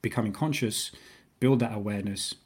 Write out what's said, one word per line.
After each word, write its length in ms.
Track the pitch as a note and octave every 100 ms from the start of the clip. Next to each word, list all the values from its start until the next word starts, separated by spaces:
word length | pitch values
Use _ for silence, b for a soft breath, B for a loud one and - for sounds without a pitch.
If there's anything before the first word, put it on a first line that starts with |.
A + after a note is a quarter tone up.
becoming 300 | A2 - A2
conscious, 580 | G2 D#3 C#3 A2+ - - B B B B _
build 200 | B2+ C3
that 120 | A#2
awareness. 600 | G#2+ G#2 G#2 G2 G2 - -